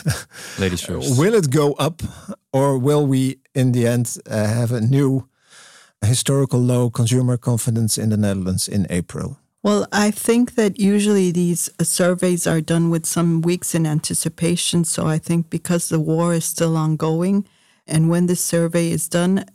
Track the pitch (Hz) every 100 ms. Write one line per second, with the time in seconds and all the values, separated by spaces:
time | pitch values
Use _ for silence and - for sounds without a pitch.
0 | 156 - - - - - 95 90 - 85
1 | 139 123 180 226 147 151 147 143 151 -
2 | - - - - _ 135 139 131 131 151
3 | 143 131 131 - _ - 127 123 117 120
4 | 117 - - 110 104 113 117 123 110 139
5 | 139 135 - _ _ - - - _ _
6 | 104 127 - 139 135 123 123 123 120 120
7 | 113 127 123 123 - 117 - 113 110 -
8 | 110 104 104 98 92 95 - 104 92 87
9 | - - - 143 _ _ 208 208 190 202
10 | 208 208 - 233 247 - 208 190 196 208
11 | 208 202 180 175 175 170 - - 170 -
12 | 180 180 185 175 170 165 151 170 170 165
13 | - 170 170 165 170 175 - 170 160 151
14 | - 170 165 - 170 175 - 170 165 -
15 | 165 156 - 170 160 170 - 170 - 160
16 | 151 160 170 170 - - 165 160 156 156
17 | 160 160 180 202 - _ _ _ - 156
18 | 160 170 180 180 - 170 170 170 165 165
19 | - 170 180 190 -